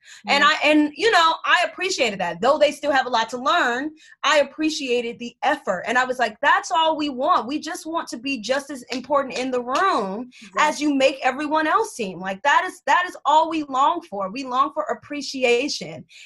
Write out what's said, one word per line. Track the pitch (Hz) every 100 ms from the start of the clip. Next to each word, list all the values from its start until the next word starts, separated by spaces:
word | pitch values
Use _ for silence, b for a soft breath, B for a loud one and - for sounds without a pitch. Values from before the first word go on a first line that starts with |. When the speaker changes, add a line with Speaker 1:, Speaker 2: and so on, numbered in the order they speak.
| B B 208
Speaker 1:
And | 277
Speaker 2:
Yeah. | 285
Speaker 1:
I, | 302 294
and, | 302 294 294
you | 427
know, | 381 330 - 262
I | 339 330
appreciated | - 370 370 240 190
that. | 175 170
Though | 240 277
they | 294
still | 285 285
have | 277 254
a |
lot | 247 226
to | 247
learn, | 269 349 262 240 302 B B B
I | 269 302
appreciated | 277 294 311 311 269 240 233 220
the | 240 -
effort. | - 294 - 180 -
And | 247
I | 254
was | 247
like, | 233 214
"That's | 285 370 392
all | 349 320 311
we | 294
want. | 247 294 330 220
We | 294
just | 302 349 311
want | 330 320
to | 254
be | 262 269
just | 202 269 277
as | 277 -
important | 254 - 285 262 208
in | 262
the | 247
room | 240 269 381 302 190 202 254 -
Speaker 2:
Exactly. | 208 196 302
Speaker 1:
as | 254
you | 302 277
make | 269 269
everyone | 262 254 302 311 311
else | 359 453 -
seem." | 196 170
Like, | 185 196
that | 285 311 359
is, | - -
that | 320 349
is | - -
all | 311 320
we | 320 285
long | 262 294 339
for. | - 202 190
We | 240 262
long | 247 285
for | 311
appreciation. | 302 - - 294 269 269 247 240 294 - 160 165 - B